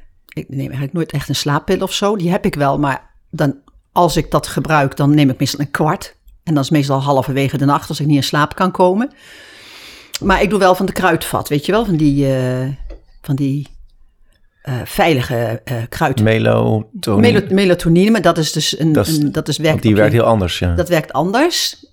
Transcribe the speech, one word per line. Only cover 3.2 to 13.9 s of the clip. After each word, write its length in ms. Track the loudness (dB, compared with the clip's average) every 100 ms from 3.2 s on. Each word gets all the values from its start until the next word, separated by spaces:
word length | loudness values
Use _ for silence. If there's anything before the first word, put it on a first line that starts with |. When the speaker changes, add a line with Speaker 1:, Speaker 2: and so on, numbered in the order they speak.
| _
Speaker 1:
dan, 240 | -2 -2 -2 _ _ _
als 260 | 0 2 2
ik 140 | -2
dat 160 | -2 -2
gebruik, 500 | -6 0 0 0 0
dan 180 | 2 4
neem 140 | 4
ik 100 | 2
meestal 200 | -4 -4
een 120 | -6
kwart. 440 | -2 -2 -2 -8 _ _ -12
En 100 | -2
dan 100 | -2
is 60 | 2
meestal 320 | 0 2 0
halverwege 560 | 0 0 0 0 0 0
de 80 | 2
nacht 240 | 0 -2
als 100 | -4
ik 60 | 2
niet 100 | 2
in 80 |
slaap 320 | 2 0 -2 0
kan 160 | -2
komen. 400 | 2 2 2 -4 -8 -20 -20 -20 -20 -20 -20 -20 -20 -16 -6
Maar 200 | 0 2
ik 80 | 2
doe 100 | 2
wel 160 | 4 2
van 100 | 0
de 60 |
kruidvat, 580 | -2 0 0 -2 -6 -2
weet 160 | -4 0
je 60 |
wel? 140 | -2 0
Van 100 | 2
die, 360 | 2 2 0
eh, 340 | 0 -2 -2 -4 -8 -12 -14 _ -12
van 140 | -6 -2
die 320 | -2 -4 -6 -16 -20